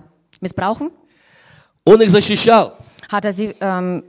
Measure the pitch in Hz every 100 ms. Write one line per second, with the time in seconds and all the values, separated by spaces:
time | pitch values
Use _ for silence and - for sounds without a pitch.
0 | - _ _ _ 185 - 185 226 302 -
1 | _ _ _ _ _ _ _ _ - 220
2 | 220 196 - 208 226 214 127 - - _
3 | - 208 208 190 214 - 190 185 180 180